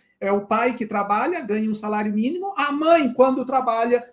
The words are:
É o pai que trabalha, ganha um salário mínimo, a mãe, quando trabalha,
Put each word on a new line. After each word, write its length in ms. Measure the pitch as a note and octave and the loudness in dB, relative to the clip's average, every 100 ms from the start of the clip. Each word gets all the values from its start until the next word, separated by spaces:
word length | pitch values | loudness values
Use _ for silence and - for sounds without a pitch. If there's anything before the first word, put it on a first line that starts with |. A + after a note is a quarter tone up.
| _ _ | _ _
É 100 | G3 | -2
o 140 | G3+ G3+ | -2 0
pai 300 | A3 B3 B3+ | 0 0 -2
que 100 | A3 | -4
trabalha, 560 | G#3+ G3 G#3 C#4 F4 | -4 0 0 0 -4
ganha 280 | A3+ G#3+ A3 | -4 -2 -2
um 40 | |
salário 400 | G#3 G#3+ G#3 G#3+ | -4 -4 -2 -2
mínimo, 400 | G#3 A#3+ F4+ G4 - | 0 -2 -2 -4 -4
a 160 | C#4+ | -2
mãe, 400 | C#4+ D#4 E4+ C4+ | 0 4 4 4
quando 320 | - C4 B3+ | 4 4 2
trabalha, 640 | B3+ C4 B3 A3+ A#3+ A#3+ - | -2 -2 0 0 2 0 -2